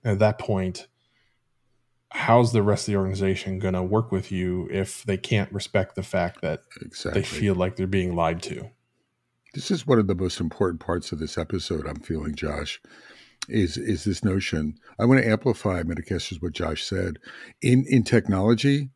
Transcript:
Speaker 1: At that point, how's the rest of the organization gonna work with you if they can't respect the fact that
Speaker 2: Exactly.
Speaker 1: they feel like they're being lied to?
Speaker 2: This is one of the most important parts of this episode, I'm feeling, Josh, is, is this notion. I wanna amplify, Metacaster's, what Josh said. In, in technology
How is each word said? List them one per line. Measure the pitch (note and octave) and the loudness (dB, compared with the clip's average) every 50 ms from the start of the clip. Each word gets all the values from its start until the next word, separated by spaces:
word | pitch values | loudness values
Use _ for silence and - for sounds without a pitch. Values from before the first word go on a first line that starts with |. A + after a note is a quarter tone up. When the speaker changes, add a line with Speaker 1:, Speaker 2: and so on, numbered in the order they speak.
| _ | _
Speaker 1:
At | A2+ G2 G2 | 0 2 4
that | G#2+ G#2+ G2+ - | 4 2 2 0
point, | - - G#2+ F#2+ F#2 F#2 F2+ - - _ _ _ _ _ _ _ _ _ _ _ _ _ _ _ _ _ _ _ _ _ _ _ _ _ | -2 -2 -2 0 0 -4 -6 -8 -14 _ _ _ _ _ _ _ _ _ _ _ _ _ _ _ _ _ _ _ _ _ _ _ _ _
how's | - - - - A#2 A#2+ A#2+ A#2 - | -8 -4 2 6 6 6 6 6 4
the | A2 G2+ | 2 4
rest | G#2 G2+ F#2+ - - | 4 2 2 0 0
of | G#2 | 0
the | G2 | 0
organization | F#2+ F#2 F#2 F#2+ G2 F#2+ F#2+ - - G2 F#2+ F#2 | 0 0 -2 0 0 0 0 -2 -4 -6 -6 -4
gonna | G2 F#2+ F#2 F2+ F#2 | -2 -2 -2 -2 -2
work | F#2 G2 G#2+ A2+ A2+ | 0 0 0 0 0
with | - F#2+ F#2 - G2 | -4 -4 -4 -4 -4
you | F#2 F#2 F2+ F2+ F2+ E2 - | -2 -2 -2 -2 -4 -4 -4
if | - F#2+ F#2+ - - - - | -2 -4 -4 -4 -6 -10 -4
they | G2+ G2 F#2+ | -4 -4 -4
can't | - - A#2 G#2+ G2+ - - | -2 0 0 0 0 0 -4
respect | G2+ - - - G2+ F#2 - - | -8 -8 -2 0 0 0 0 -4
the | - F#2+ | -10 -8
fact | - - F#2 F2 E2+ - - | -4 -2 -2 -2 -2 -4 -6
that | - D#2+ D#2 - _ _ - - | -6 -6 -6 -6 _ _ -20 -18
Speaker 2:
Exactly. | - - - - - - - G2+ | -18 -16 -14 -10 -8 -4 -2 -2
Speaker 1:
they | - | -2
feel | - G#2+ G#2+ A2 G2+ F#2+ | -4 -4 0 0 2 2
like | F2+ F2+ F#2 - | 2 0 -2 -2
they're | - F#2+ | -4 -4
being | F#2 G2 G2 F#2 F2+ F2 | 0 0 0 0 0 0
lied | E2+ E2+ D#2+ E2+ E2+ - | 0 0 0 0 -2 -6
to? | - - - - - _ _ _ _ _ _ _ _ _ _ _ _ _ _ _ _ - | -8 -10 -10 -10 -14 _ _ _ _ _ _ _ _ _ _ _ _ _ _ _ _ -12
Speaker 2:
This | C#3+ - - | -12 -4 -2
is | G3+ D#3+ B2 | -2 -2 2
one | C#3+ C3 A2+ | 4 4 4
of | G#2+ | 6
the | F#2+ G2 | 4 0
most | F2 F#2 F2+ - - | 0 0 -4 -2 -2
important | E2+ E2 - - G#2 F#2 F2 E2 | -4 -4 -2 0 0 0 0 -4
parts | - - F2 F2+ D#2 - - | -4 -2 -2 -2 -2 -6 -8
of | D2+ | -6
this | D#2 D2+ - | -6 -6 -4
episode, | - D#2+ - - F#2 - - F#2 D2+ D2+ | -6 -6 -4 -4 -6 -4 -4 -4 -4 -4
I'm | D2+ D2 - | -6 -8 -10
feeling, | - - E2 D#2 D2 D2+ D2+ | -6 -6 -6 -4 -4 -6 -6
Josh, | D2 - D2+ D2 D2 D2 D2+ - - _ - - - - - - - - _ _ _ - - | -4 -4 -4 -4 -4 -6 -8 -10 -12 _ -20 -20 -20 -20 -20 -20 -20 -20 _ _ _ -10 -2
is, | - A2 F#2+ E2+ - | 0 2 2 2 0
is | - - A2 G2+ - - | -4 -2 -2 -2 0 0
this | G#2 F#2+ - - | -2 -2 2 2
notion. | G2+ F#2 G2 F2+ - - D#2+ D2+ D2+ D2+ - _ - - - | 2 2 2 0 0 -2 0 -2 -2 -4 -8 _ -20 -4 2
I | A2 | 4
wanna | A#2+ C3 C3+ - | 6 6 6 6
amplify, | A#2 G#2+ A2+ - C3 G#2+ - - G#2 F#2 F2 E2+ | 4 2 2 2 0 0 0 0 -2 0 0 -2
Metacaster's, | E2 E2 D#2+ E2 - F#2+ E2+ - - F2 D#2 | -4 -4 -6 -4 -4 -4 -4 -4 -6 -8 -6
what | E2+ F2 D#2 | -6 -6 -4
Josh | - E2 D#2+ D#2+ - - | -4 -4 -2 -2 -4 -4
said. | - G2 F#2 F#2 F2+ - - _ - - - - - - _ | -4 -2 -2 -2 -2 -4 -8 _ -20 -20 -18 -20 -20 -14 _
In, | - A#2+ B2 B2+ C3+ | 2 4 6 6 4
in | - C3 B2+ G#2 | 6 4 4 4
technology | - - A2+ - - G2+ F#2+ F#2+ A2 A#2+ G#2+ - C#3 C#3 C#3+ C#3+ C3 _ | 6 4 4 4 4 2 4 4 4 4 4 4 0 0 0 -2 -6 _